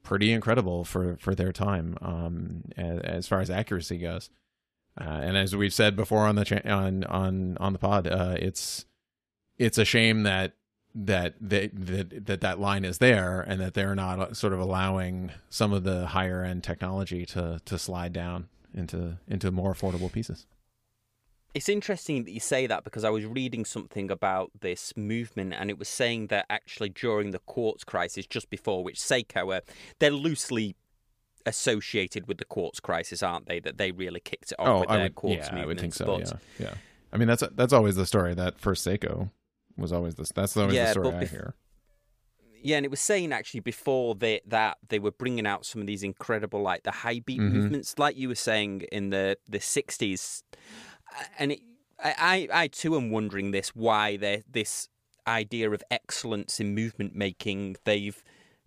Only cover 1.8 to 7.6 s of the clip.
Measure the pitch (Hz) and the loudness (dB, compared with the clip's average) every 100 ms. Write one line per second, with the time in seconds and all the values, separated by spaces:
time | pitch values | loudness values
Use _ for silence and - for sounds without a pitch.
1.8 | 85 85 92 85 85 85 87 82 - - | -2 -4 -4 -4 -4 -4 -6 -8 -10 -6
2.8 | 85 85 - 85 - 95 92 92 - 92 | -4 -2 -2 -4 0 0 0 -2 -2 -2
3.8 | 80 87 87 85 - _ _ _ _ _ | -4 -4 -4 -6 -8 _ _ _ _ _
4.8 | _ - 80 78 78 98 95 101 101 - | _ -10 -6 -4 0 2 2 2 2 6
5.8 | 107 101 104 107 107 104 101 104 107 101 | 4 4 4 6 6 4 4 2 2 2
6.8 | 95 95 - 92 95 95 92 90 | 2 0 0 0 2 2 0 0